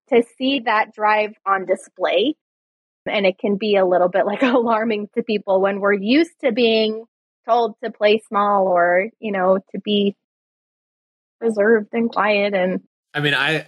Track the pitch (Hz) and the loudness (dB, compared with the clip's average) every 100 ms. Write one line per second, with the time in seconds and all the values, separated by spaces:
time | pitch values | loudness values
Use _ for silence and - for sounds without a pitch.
0 | - 233 240 - 262 277 233 214 214 214 | 0 0 0 -4 -4 -2 0 -2 -2 -2
1 | 214 214 214 - 190 190 185 196 - - | 0 0 -2 -6 -2 -2 -2 -4 -6 -6
2 | 160 165 254 - _ _ _ _ _ _ | -2 0 0 -4 _ _ _ _ _ _
3 | - 214 190 185 214 202 214 196 185 180 | -8 -2 -2 0 -2 -2 0 2 2 2
4 | 180 190 180 208 254 247 233 220 226 208 | 2 0 -2 0 0 2 0 0 -2 -4
5 | 208 - 226 208 202 190 196 196 196 202 | -6 -6 -4 -4 0 0 0 0 0 0
6 | 202 277 330 _ 277 226 233 220 214 220 | 2 0 0 _ -4 0 2 2 0 -4
7 | 226 _ _ _ - 240 226 - 226 - | -14 _ _ _ -2 0 0 -4 -12 0
8 | 208 214 - 208 208 202 190 180 175 180 | 2 2 0 -2 0 2 2 2 2 2
9 | 220 - 220 196 185 190 - 196 208 208 | -2 -6 -6 -2 0 0 -2 -8 -2 0
10 | 202 - _ _ _ _ _ _ _ _ | 0 -4 _ _ _ _ _ _ _ _
11 | _ _ _ _ 233 214 208 233 208 233 | _ _ _ _ -4 0 2 2 0 -4
12 | 233 - 202 202 202 196 185 185 - _ | -2 0 0 0 0 0 -2 -4 -8 _
13 | _ 147 147 139 143 156 | _ -4 -2 0 0 -2